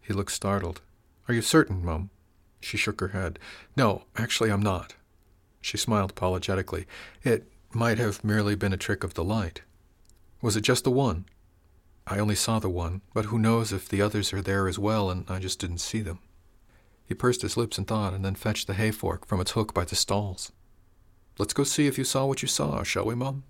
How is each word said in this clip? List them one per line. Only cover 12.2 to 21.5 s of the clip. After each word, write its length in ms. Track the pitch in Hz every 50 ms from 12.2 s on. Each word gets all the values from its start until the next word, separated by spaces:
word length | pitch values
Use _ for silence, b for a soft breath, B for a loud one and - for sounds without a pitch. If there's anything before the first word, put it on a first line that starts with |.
| 104 107 104
saw 240 | - - - 113 110
the 100 | 107 98
one, 320 | 87 87 87 82 87 95 - - -
but 120 | 120 104
who 140 | 104 110 110
knows 340 | 110 110 113 113 113 107 98
if 160 | 92 - -
the 120 | - 98
others 300 | 101 104 101 104 98 - -
are 80 | 98
there 260 | 90 - 98 98 95 95
as 100 | 87 101
well 320 | 101 104 110 110 101 95
and 200 | 92 92 85 -
I 100 | 95 92
just 200 | 92 92 - -
didn't 200 | - 87 87 87
see 220 | - - - 113
them." 180 | 110 - - 92 - - _ - - - _ - - b b b b b b b b
He 80 | - -
pursed 280 | - - 123 123 -
his 160 | - 107 - 123
lips 200 | 117 107 - -
in 80 | 98
thought 280 | - 113 110 104 95 92
and 100 | 98 95
then 120 | 95 95
fetched 320 | - - 110 107 - - -
the 60 | 95
hay 180 | 95 110 110
fork 340 | 110 - - 98 - 95 -
from 140 | - 104 90
its 120 | 90 -
hook 220 | - 120 107 - -
by 120 | - 87
the 100 | - -
stalls. 560 | - - - 101 101 104 98 92 - - - - _ - _ - - - - _ _ - - - _ _ _ - -
"Let's 160 | 101 -